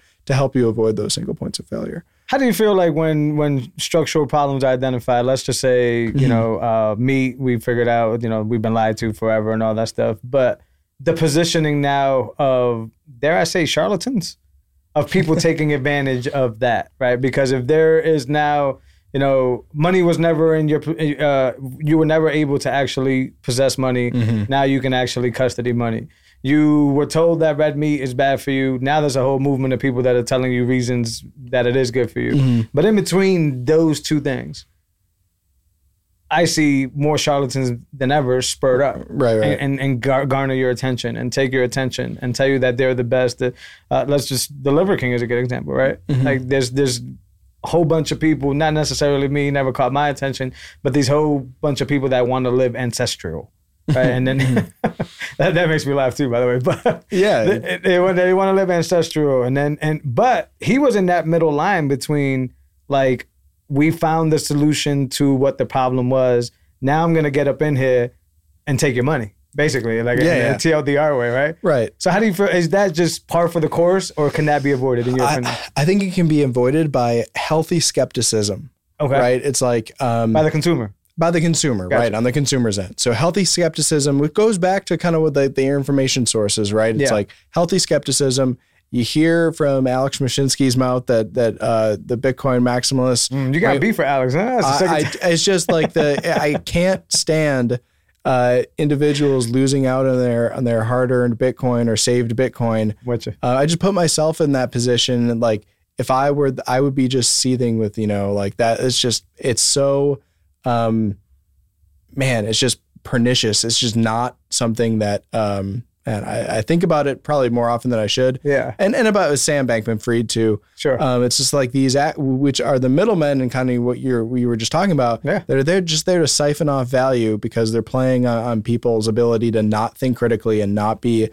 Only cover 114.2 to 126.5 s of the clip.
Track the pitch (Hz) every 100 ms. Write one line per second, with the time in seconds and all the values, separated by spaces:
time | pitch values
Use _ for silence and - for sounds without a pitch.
114.2 | 123 - _ - 117 110 117 110 104 101
115.2 | - 117 104 101 98 110 - _ - 104
116.2 | - 113 - 113 110 170 180 151 139 127
117.2 | - 147 127 120 120 117 127 117 107 -
118.2 | 127 131 143 139 123 104 190 - 214 202
119.2 | 160 143 - 143 127 113 110 110 - 117
120.2 | 113 113 113 104 - - 151 131 139 123
121.2 | 123 113 131 147 123 135 135 135 151 151
122.2 | 135 131 143 131 139 131 127 139 220 190
123.2 | 147 135 127 131 127 123 120 123 131 123
124.2 | 113 123 120 117 113 156 196 151 120 113
125.2 | 139 196 - 135 139 190 175 156 - 180
126.2 | 143 - 147